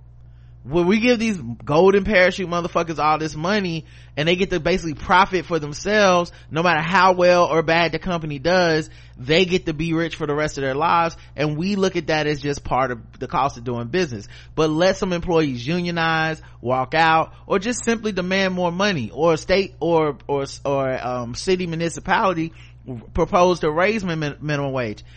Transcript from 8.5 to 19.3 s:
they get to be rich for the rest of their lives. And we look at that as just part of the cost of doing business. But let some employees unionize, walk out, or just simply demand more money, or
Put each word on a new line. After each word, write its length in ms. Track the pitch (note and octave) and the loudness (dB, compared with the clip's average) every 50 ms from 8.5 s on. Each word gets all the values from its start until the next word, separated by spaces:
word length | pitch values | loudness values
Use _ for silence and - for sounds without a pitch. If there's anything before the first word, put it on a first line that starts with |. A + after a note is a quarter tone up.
| F3+ F#3 F3+ E3+ D#3+ D#3 D#3 - - - - - - - | 2 4 4 2 2 0 -2 -4 -10 -20 -20 -20 -20 -10
they 260 | B2+ B2+ D#3 E3+ F#3+ | -4 0 2 2 4
get 220 | F3 F3+ F3+ F3+ | 2 0 -2 -2
to 80 | E3+ D#3 | -2 -4
be 180 | C#3+ D#3+ E3+ | -4 -2 -2
rich 240 | D#3+ D#3+ E3+ E3 - | -2 -2 -2 -4 -4
for 100 | - E3 | -6 -4
the 80 | D3 C#3+ | -4 -2
rest 240 | D3 D3+ D3+ - C#3 | -2 -2 -4 -4 -4
of 40 | |
their 120 | C#3 C3+ C3 | -4 -4 -2
lives. 440 | C#3 D#3 E3+ F3+ E3+ E3+ E3 D#3+ - - - - | 0 0 2 2 2 2 0 -2 -8 -16 -12 -6
And 220 | - C#3+ D3+ D3+ D3 | -4 -2 -2 -2 -2
we 180 | F3 G3 G#3 | -4 -2 -2
look 220 | G3 F#3+ F#3+ F#3 F3 | 0 0 0 0 -2
at 100 | D#3+ C3+ | -2 -2
that 200 | D#3+ D3+ D3+ D3+ | 0 0 0 0
as 120 | D3+ C#3 | -2 -2
just 220 | B2+ C#3+ C#3+ C#3+ - | -2 -4 -6 -6 -4
part 280 | - C#3+ B2 C3+ B2+ | -2 0 0 0 0
of 280 | B2 A2+ A2+ - - - | -2 -6 -10 -16 -14 -12
the 80 | - - | -10 -6
cost 300 | - D3+ C3 C#3 A#2+ A#2+ | -2 0 0 -2 -2 -6
of 80 | A#2 | -8
doing 220 | B2 B2 A#2 A#2 A#2 | -6 -6 -6 -6 -4
business. 400 | C3 F#3 F#3 D3+ A#2+ G2+ G2 - - - - - - | -2 -2 -2 -2 -4 -8 -12 -14 -18 -20 -20 -8 -2
But 140 | - D#3+ D#3 | 0 0 0
let 260 | D#3 D#3 F3 F#3+ F#3+ | 2 2 2 2 2
some 160 | - G#3 F#3+ | 0 -2 -4
employees 560 | F3 E3+ E3 F3 E3+ D#3+ D#3+ D3 B2+ A#2+ A#2+ C3+ | -4 -4 -2 0 2 2 2 0 -2 -4 -4 -4
unionize, 760 | E3+ F3+ F3 F3 E3+ E3+ D#3+ E3 E3 D#3+ D#3+ D#3+ D#3+ D3+ - - - - | -4 -2 -2 -4 -2 -2 0 0 0 0 0 -2 -4 -6 -10 -18 -16 -8
walk 320 | - A#2 B2+ C3 C3 A#2+ - | -4 -2 0 0 0 0 2
out, 400 | D#3+ E3 D#3+ D#3+ D#3+ D#3 - - - - | 4 4 4 4 4 2 0 -6 -12 -6
or 140 | - G3 G3+ | -2 -2 -2
just 240 | F#3 A#3 B3 - - | 0 -2 -4 -4 -2
simply 300 | A#3 A3+ G#3+ G#3 G#3+ G3+ | -2 -2 -2 -2 -4 -4
demand 400 | F3+ F3+ F3+ F#3 G3 G3 F#3 F#3 | -4 -2 -2 0 0 0 0 0
more 180 | F3+ F3+ F3 | -2 -2 -2
money, 400 | E3+ F#3 G3 G#3 G3 D3+ A2+ G#2 - | -2 0 0 0 0 -2 -4 -6 -4
or 200 | B2 D#3 E3+ | 0 2 2